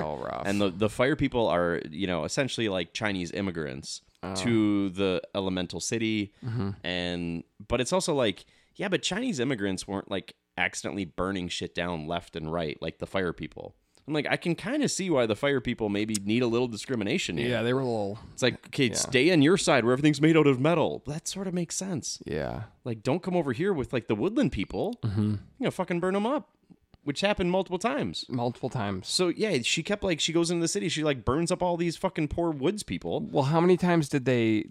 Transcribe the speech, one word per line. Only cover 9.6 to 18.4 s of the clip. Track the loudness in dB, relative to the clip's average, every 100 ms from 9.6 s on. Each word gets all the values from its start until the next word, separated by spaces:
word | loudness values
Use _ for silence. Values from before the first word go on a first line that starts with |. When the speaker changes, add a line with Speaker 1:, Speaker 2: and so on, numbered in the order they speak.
| -2 -2 -4
Speaker 2:
weren't, | -6 -4
like, | -6 -6 -16 _ -4
accidentally | -2 -2 -6 -4 -6
burning | -2 -2 -2 -4
shit | -6 -6
down | -4 -4 -4 -4
left | -6 -6 -8
and | -4
right | -2 -2 -4
like | -8 -8
the | -6
fire | -2 -2
people. | -4 -10 -12 -16 -18 _ _ -6
I'm |
like, | -4 -2
I | -2
can | -2
kinda | -4 -2 -2 -2
see | -2 0
why | 2
the | 2 0
fire | 0 0
people | -2 -2 0
maybe | 0 0 -2
need | 0 2
a | 2
little | 2 0
discrimination | -4 -6 -4 -2 -2 -2 -2
here. | -2
Speaker 1:
Yeah, | 0
they | 0
were | 0
a |
little | 0 -2 -4 -6 -12
Speaker 2:
It's | -2